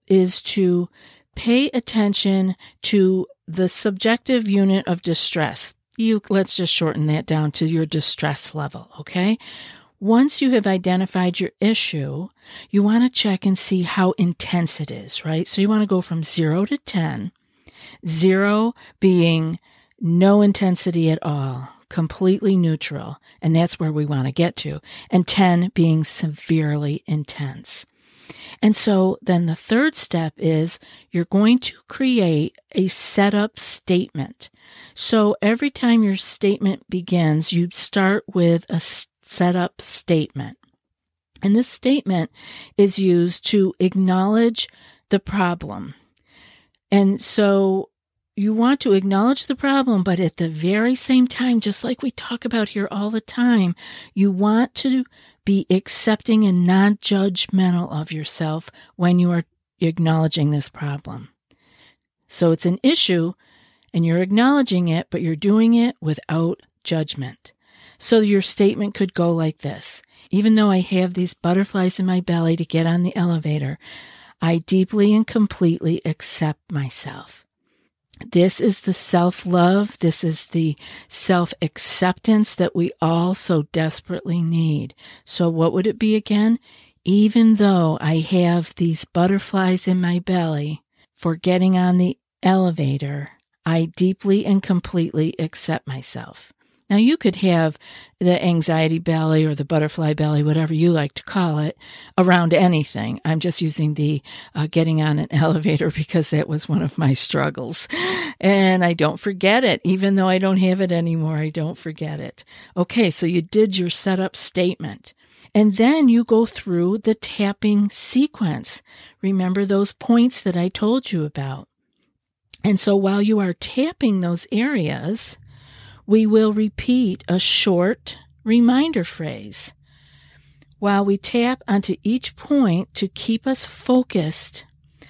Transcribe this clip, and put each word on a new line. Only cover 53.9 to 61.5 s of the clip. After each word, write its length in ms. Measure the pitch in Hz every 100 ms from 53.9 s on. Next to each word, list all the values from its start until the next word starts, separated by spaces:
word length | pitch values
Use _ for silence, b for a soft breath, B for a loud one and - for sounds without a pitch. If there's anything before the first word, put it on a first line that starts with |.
| B B
you 160 | 196 202
want 440 | 185 208 220 247 -
to 280 | 269 262 247 b b b -
be 180 | 196 -
accepting 760 | 185 - - - 214 - 220
and 220 | 208 180 175
non-judgmental 1200 | 190 202 208 - 196 196 180 - 190 180 175 175
of 220 | 151 160
yourself 560 | 156 147 - 160 156 - b b -
when 220 | 175 180
you 120 | 175
are 140 | 170 - _ _ _
acknowledging 720 | 165 170 160 160 160 160 147
this 180 | 147 -
problem. 600 | - 143 143 - 113 117 _ _